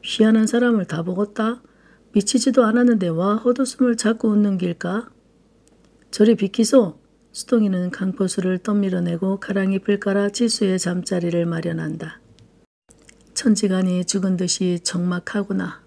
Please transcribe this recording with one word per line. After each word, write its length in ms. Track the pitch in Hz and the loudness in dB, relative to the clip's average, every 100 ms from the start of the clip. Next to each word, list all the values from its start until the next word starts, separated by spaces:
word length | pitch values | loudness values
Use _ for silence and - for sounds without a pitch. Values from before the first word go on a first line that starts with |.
희한한 460 | - - 220 220 220 | -10 2 4 4 2
사람을 380 | 240 247 226 175 | 2 2 0 -2
다 180 | 156 | -6
보겄다. 560 | 170 185 208 208 220 240 _ _ _ _ _ | -4 -4 -4 -4 -4 -6 _ _ _ _ _
미치지도 520 | 208 196 247 269 254 | 0 2 0 4 4
않았는데 440 | 220 233 247 220 180 | 4 4 4 2 0
와 280 | 165 190 220 | 0 0 0
헛웃음을 600 | 247 247 254 - 247 233 | 0 0 -2 0 0 2
자꾸 340 | 214 220 220 | -2 0 0
웃는 280 | 208 208 190 | 2 2 0
길까? 500 | 175 170 175 202 - _ _ _ _ _ _ _ _ _ _ | -4 -4 -6 -6 -8 _ _ _ _ _ _ _ _ _ _
저리 240 | - 214 | 2 4
비키소. 640 | 226 196 - 220 269 190 - _ _ _ | 4 0 0 4 4 4 -4 _ _ _
수동이는 600 | - - 240 208 185 180 | -16 0 2 2 0 -4
강포수를 680 | - 190 175 190 - 185 185 | -4 -4 -2 -2 -2 -2 -2
떠밀어내고 800 | - 208 196 180 175 170 190 196 | -2 0 0 -2 -2 -2 -2 -4
가랑잎을 600 | - 196 190 196 - 202 | -4 -2 0 -2 -2 -2
깔아 300 | 202 196 202 | 0 0 -2
치수의 480 | 202 233 - 196 185 | 0 -2 0 0 0
잠자리를 680 | 180 180 180 180 175 170 170 | -2 -4 -4 -4 -2 -2 -2
마련한다. 760 | 165 170 165 156 160 160 - _ _ _ _ _ _ _ _ _ _ _ | -4 -4 -6 -6 -8 -12 -16 _ _ _ _ _ _ _ _ _ _ _
천지간이 720 | - 254 208 202 185 185 180 | -2 2 2 2 0 0 0
죽은 320 | 180 202 185 180 | -2 -2 0 0
듯이 440 | 180 - 185 175 | -2 -2 -2 -2
적막하구나. 1000 | - 175 180 175 - 208 202 190 180 - | -4 -4 -2 -4 -4 -6 -4 -4 -6 -10